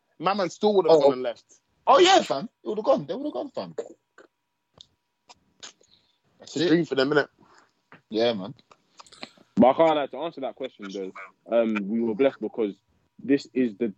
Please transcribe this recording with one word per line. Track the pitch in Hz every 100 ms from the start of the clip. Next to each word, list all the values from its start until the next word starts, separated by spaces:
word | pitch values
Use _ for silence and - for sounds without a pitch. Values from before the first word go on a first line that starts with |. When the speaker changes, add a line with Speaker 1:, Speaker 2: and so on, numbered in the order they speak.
| _ -
Speaker 1:
my | 170
man | 208 180
still | - 214
would | 202 160
have | 160
Speaker 2:
Oh. |
Speaker 1:
gone | 139
and | 127
left. | 127 113 _ _ _ _ -
Speaker 2:
Oh, | 254
yeah, | 359 381
fam. | 196 139 202 _
It | 233
would | 214
have | 214
gone. | 277 143
They |
would | 196
have | 294
gone, | - 294
fam. | - 95 - - - _ _ _ _ _ _ _ - - _ _ _ _ - _ _ - _ _ _ _ _ _ _
That's | - 143
Speaker 1:
It's |
a | 170
Speaker 2:
it. |
Speaker 1:
dream | 165 156
for | 131
them, | 135
innit? | 147 135 _ _ _ _ _ _ - -
Speaker 2:
Yeah, | 107 117
man. | 110 95 - _ _ _ - - - - _ _ -
Speaker 3:
But | 120
I |
can't | 135 165 151
lie, | 135
to | 127
answer | 165 156
that | 127 107
question | 131 - 101
though. | 95 95 - - _ - 117
Um, | 113 107
we | 98 113
were | 117 104
blessed | 135 -
because | 143 - 107 95 _ _ _ _
this | 110 139 -
is | 123 127 101
the, | 117